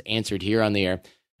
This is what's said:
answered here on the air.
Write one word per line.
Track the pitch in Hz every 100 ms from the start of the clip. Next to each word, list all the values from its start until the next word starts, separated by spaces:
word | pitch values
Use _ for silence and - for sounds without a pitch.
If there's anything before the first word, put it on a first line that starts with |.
answered | - 110 107 101
here | 92 110
on | 107
the | 101
air. | 92 92 - _ _ _